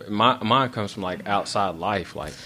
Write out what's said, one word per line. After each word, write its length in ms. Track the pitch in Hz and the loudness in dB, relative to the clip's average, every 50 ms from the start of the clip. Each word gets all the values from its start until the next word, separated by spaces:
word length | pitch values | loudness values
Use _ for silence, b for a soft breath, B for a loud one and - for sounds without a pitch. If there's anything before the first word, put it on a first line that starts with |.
| - 98 | -8 -2
my, 340 | 104 104 113 127 123 - | 2 4 6 6 4 4
mine 280 | 107 107 120 135 135 123 | 2 4 4 4 4 2
comes 220 | - 113 104 98 | 0 -4 -4 -4
from, 120 | - 107 95 | -4 -4 -4
like, 240 | 92 90 - - 101 | -4 -4 -4 -2 0
outside 480 | 101 98 87 - - 107 101 95 82 | 0 0 0 0 0 0 0 0 -2
life. 400 | 82 87 104 104 95 85 - - | -2 -2 -2 0 -2 -2 -6 -8
Like, 160 | 76 73 78 73 - - | -10 -8 -10 -10 -12 -6